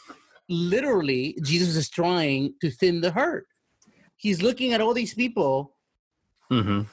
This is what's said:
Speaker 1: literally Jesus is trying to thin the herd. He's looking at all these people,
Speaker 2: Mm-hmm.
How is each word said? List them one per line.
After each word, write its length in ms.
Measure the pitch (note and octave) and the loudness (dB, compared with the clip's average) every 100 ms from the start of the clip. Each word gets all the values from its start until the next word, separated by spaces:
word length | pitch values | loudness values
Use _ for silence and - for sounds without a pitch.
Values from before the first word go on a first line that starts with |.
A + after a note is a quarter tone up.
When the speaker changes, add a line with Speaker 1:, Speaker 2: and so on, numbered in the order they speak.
| - - _ _ - | -20 -20 _ _ -6
Speaker 1:
literally 920 | E3+ F3 G#3 C#4+ G#3+ D3 C3 C3+ - | -2 0 0 2 0 2 0 -2 -4
Jesus 340 | C#3+ E3+ F3+ D#3+ | -2 0 2 0
is 120 | C#3+ | -2
trying 640 | - F3 F3+ D3+ C3+ C#3 - | -2 0 2 2 0 -2 -2
to 100 | E3 | -6
thin 300 | - F#3 E3+ | 2 2 2
the 120 | F3 | 0
herd. 320 | F3 D#4 D#4 - _ _ _ _ _ _ _ | 0 0 -2 -10 _ _ _ _ _ _ _
He's 260 | G#3 F3 | -2 0
looking 300 | G#3 B3 B3+ | 0 0 0
at 80 | A#3 | 0
all 120 | A3 | 2
these 200 | A#3+ A3+ | 0 -2
people, 600 | - B3 A#3 D3 C3+ C#3+ _ _ _ _ _ _ _ _ | -4 -4 0 0 0 -4 _ _ _ _ _ _ _ _
Speaker 2:
Mm-hmm. 320 | B2+ G#2 G2+ G#2+ | 0 2 0 0